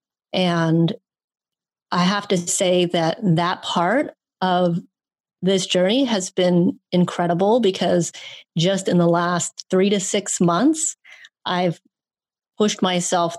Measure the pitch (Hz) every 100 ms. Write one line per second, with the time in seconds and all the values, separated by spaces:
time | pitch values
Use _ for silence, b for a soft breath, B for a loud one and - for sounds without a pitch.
0 | _ _ _ 180 180 170 165 165 165 -
1 | _ _ _ _ _ _ _ _ _ 180
2 | 180 202 - 185 175 - 185 180 175 175
3 | 160 - 208 165 170 190 - - 175 240
4 | 302 - _ _ 185 180 180 170 - _
5 | _ _ _ _ 180 196 190 185 180 240
6 | 269 214 185 - 180 175 180 - _ 185
7 | 175 - 175 170 196 240 214 185 190 180
8 | 165 B B B - - 175 190 190 175
9 | 170 170 175 175 - - - 190 202 202
10 | 180 208 196 - 170 170 269 311 - -
11 | B B B _ - 180 185 165 _ _
12 | _ _ _ _ _ - 208 - 190 180
13 | 175 180 170